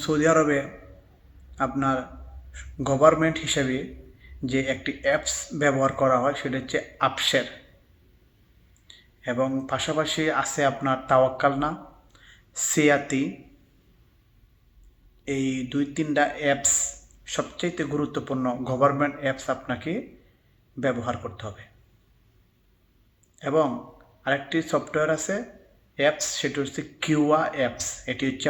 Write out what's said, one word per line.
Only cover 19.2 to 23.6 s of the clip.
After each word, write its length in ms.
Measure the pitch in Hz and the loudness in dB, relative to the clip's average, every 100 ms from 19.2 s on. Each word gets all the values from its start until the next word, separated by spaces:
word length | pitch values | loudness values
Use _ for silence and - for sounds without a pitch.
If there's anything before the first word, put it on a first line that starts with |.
অ্যাপস 240 | 135 131 - 127 | -4 -4 -4 -6
আপনাকে 360 | - 123 156 208 - - _ _ _ _ _ 131 | -4 -6 -4 -6 -8 -18 _ _ _ _ _ -4
ব্যবহার 380 | 131 120 117 117 | -2 -2 -4 -6
করতে 180 | 120 - 107 | -8 -10 -12
হবে। 160 | - - _ _ _ _ _ _ _ _ _ _ _ _ _ _ _ _ _ 143 | -12 -20 _ _ _ _ _ _ _ _ _ _ _ _ _ _ _ _ _ 0
এবং 180 | 156 | 2